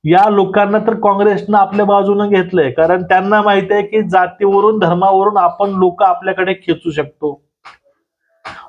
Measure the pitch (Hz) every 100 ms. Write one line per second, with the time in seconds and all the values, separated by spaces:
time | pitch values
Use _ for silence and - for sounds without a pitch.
0 | 147 180 208 202 185 202 202 214 214 214
1 | 208 196 208 196 202 208 190 202 202 202
2 | 196 202 208 196 180 180 139 165 165 180
3 | 180 185 196 214 208 196 190 208 202 220
4 | 185 185 - - 202 196 214 220 175 175
5 | 196 190 202 202 175 - 202 190 185 175
6 | 196 175 185 185 185 185 - 160 170 147
7 | 143 _ 151 143 _ _ - - _ _
8 | _ _ _ _ - -